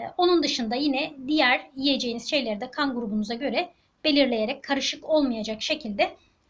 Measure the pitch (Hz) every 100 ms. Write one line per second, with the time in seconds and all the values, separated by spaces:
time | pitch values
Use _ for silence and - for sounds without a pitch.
0 | 226 - 359 349 285 - 226 247 294 262
1 | 311 285 254 302 254 262 - 262 269 262
2 | 240 233 - 302 240 208 254 285 285 240
3 | 226 214 208 233 190 240 359 - _ _
4 | 311 285 262 233 214 277 - 269 262 311
5 | - 311 269 226 214 220 - 311 226 202
6 | 370 - _ _ _